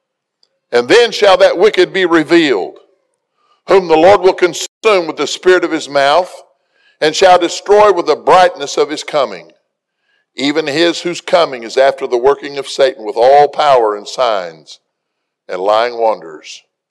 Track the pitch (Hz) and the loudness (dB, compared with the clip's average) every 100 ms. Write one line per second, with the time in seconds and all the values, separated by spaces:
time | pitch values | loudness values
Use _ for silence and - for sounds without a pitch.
0 | _ _ _ _ _ _ _ 120 120 208 | _ _ _ _ _ _ _ -4 2 2
1 | 233 - 202 185 190 165 208 185 180 180 | 2 2 2 4 2 2 2 2 0 0
2 | 175 165 151 170 151 104 76 - _ _ | 0 0 2 2 2 -2 -4 -14 _ _
3 | _ _ _ _ _ _ - 190 175 160 | _ _ _ _ _ _ 0 0 2 4
4 | 175 202 185 180 180 151 - _ 220 190 | 4 4 2 0 -2 -4 -14 _ -2 0
5 | 160 151 143 - 185 180 165 156 131 143 | -2 -6 -8 -2 2 2 0 -6 -4 0
6 | 139 156 180 - _ _ _ _ _ _ | 2 2 -2 -10 _ _ _ _ _ _
7 | 151 156 185 180 170 - - 208 208 175 | -4 2 4 4 2 -6 0 4 4 2
8 | 147 151 113 175 180 160 143 - 147 151 | -2 -2 2 4 2 -2 -8 -4 -4 -6
9 | - 151 120 90 80 _ _ _ _ _ | -6 -4 -4 -8 -20 _ _ _ _ _
10 | _ _ _ - 139 147 156 143 170 156 | _ _ _ -8 -4 -4 -4 -2 -2 -4
11 | 175 165 - 180 151 127 113 131 135 135 | -10 -12 -2 -2 -2 -6 -6 0 0 -2
12 | 131 123 131 139 147 143 135 - 135 131 | -4 0 0 0 -6 -12 -10 -2 -2 -2
13 | 104 104 123 143 143 - 151 127 107 104 | -8 0 4 4 2 0 2 2 2 -2
14 | 101 - 123 104 87 80 73 - _ _ | -8 -4 -2 -2 -6 -14 _ -20 _ _
15 | _ _ _ _ - 90 98 107 120 117 | _ _ _ _ -14 -6 -2 0 -2 -2
16 | 113 107 82 78 - - _ _ _ | -4 -4 -10 -20 -20 -20 _ _ _